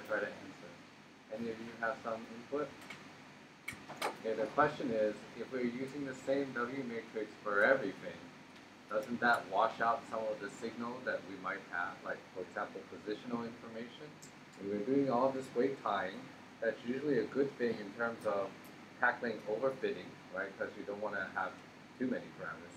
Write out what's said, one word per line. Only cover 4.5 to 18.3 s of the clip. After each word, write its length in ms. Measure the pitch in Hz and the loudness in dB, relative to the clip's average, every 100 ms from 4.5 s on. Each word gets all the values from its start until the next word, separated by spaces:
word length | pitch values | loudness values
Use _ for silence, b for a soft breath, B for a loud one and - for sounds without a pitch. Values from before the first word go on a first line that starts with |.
question 380 | - 147 - 147 | 6 6 6 0
is, 220 | 110 107 107 - 120 | 4 4 2 -6 -8
if 100 | - | -4
we're 120 | 131 | 0
using 420 | 123 120 135 147 | 0 0 -4 -4
the 100 | 135 127 - | -4 -4 2
same 260 | 139 135 | 2 2
W 300 | 120 120 139 | 0 0 0
matrix 480 | 123 113 113 113 104 - | -2 -4 -4 -4 -4 -4
for 220 | 104 101 | 2 8
everything, 540 | 110 135 101 90 90 80 - - - - - - - | 8 8 4 -2 -6 -8 -12 -16 -18 -18 -18 -18 -2
doesn't 300 | 110 117 117 | 0 0 2
that 220 | 120 117 90 | 6 6 4
wash 300 | 95 113 - | 4 4 6
out 220 | 117 113 - | 4 4 0
some 100 | 113 | -2
of 180 | 110 104 | 0 0
the 100 | 101 - | -4 -4
signal 320 | 113 110 117 123 110 | -6 -4 -4 -2 -2
that 140 | 101 87 | -2 -4
we 60 | 95 | -6
might 200 | 92 98 - | -4 -4 -4
have, 220 | 90 92 - | -2 -2 -4
like, 140 | 95 92 - | -6 -6 -6
for 80 | 92 | -8
example, 400 | 87 104 104 95 - | -4 -2 -4 -4 -10
positional 500 | 90 98 104 123 120 | -8 -4 -4 -2 -2
information? 640 | 117 117 117 113 120 - 151 - - - - - | -4 -6 -10 -8 -8 -10 -14 -14 -16 -16 -18 -8
When 100 | 98 | -2
we're 140 | 104 | 0
doing 260 | 110 139 135 | 4 6 6
all 200 | 120 135 | 6 6
this 160 | 131 131 120 | 4 0 4
weight 260 | 135 135 | 4 4
tying, 380 | 113 101 92 113 131 - - - | 2 2 0 -4 -10 -14 -16 0
that's 160 | 113 - 117 | 0 0 0
usually 320 | 131 151 127 | 0 4 4
a 60 | |
good 260 | 107 123 139 - | 4 4 2 4
thing 180 | 120 104 | 2 2
in 100 | 101 110 | -4 0
terms 260 | 117 113 | 0 2
of 220 | 107 | 2